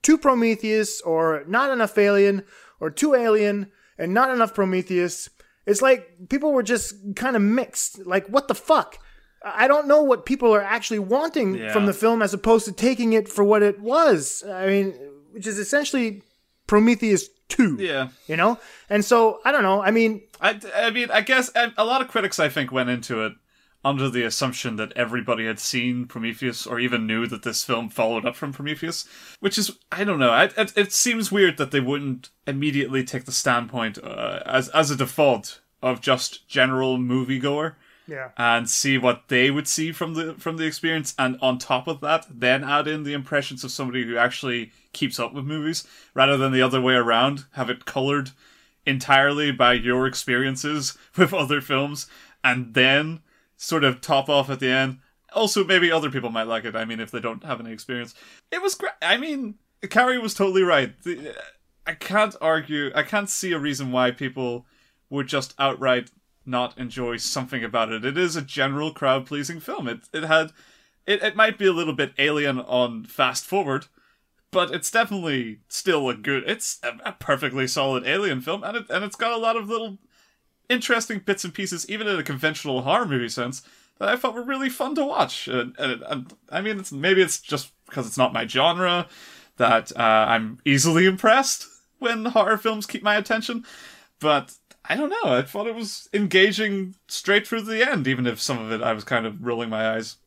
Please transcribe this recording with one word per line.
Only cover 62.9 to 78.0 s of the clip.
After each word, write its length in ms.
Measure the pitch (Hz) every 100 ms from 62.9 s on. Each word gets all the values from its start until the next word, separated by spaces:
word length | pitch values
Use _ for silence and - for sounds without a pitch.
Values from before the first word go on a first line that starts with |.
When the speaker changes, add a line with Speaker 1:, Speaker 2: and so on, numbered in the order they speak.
| -
Speaker 2:
I 80 |
can't 260 | 151 214 202
see 220 | - 190
a 80 | 170
reason 320 | 143 135 135
why 200 | 127 127
people 540 | 123 135 135 127 120 - _ _ _ _
would 180 | 139 135
just 260 | 143 131 -
outright 500 | 139 131 131 127 120 _ _ _ -
not 320 | 123 123 -
enjoy 400 | 123 127 123 117
something 460 | - 143 127 135
about 280 | 113 117 110
it. 140 | 110 123
It 120 | 143
is 180 | 180 160
a 60 |
general 520 | 135 143 139 139 156
crowd-pleasing 640 | 156 139 135 127 147 139 165
film. 280 | - 403 135
It, 180 | 117 _
it 100 | 160
had, 280 | 156 160 160 _ _ _ _ _ -
it, 160 | 202
it 140 | 214 208
might 220 | 220 214
be 80 | 196
a 60 |
little 200 | 170 165
bit 200 | 139 139 -
alien 420 | 143 151 143 127
on 420 | 120 127 123 113
fast 420 | 110 - 131 123 -
forward, 420 | 196 160 135 - _ _ _ _ _ _
but 200 | 185 175
it's 160 | 175 -
definitely 720 | 226 226 202 165 135 117 107 _
still 420 | - - 160 135
a 60 | 107
good, 280 | 104 139 -
it's 320 | 226 - -
a, 280 | 120 - -
a 20 |
perfectly 560 | - - 139 143 131 127
solid 400 | 151 139 127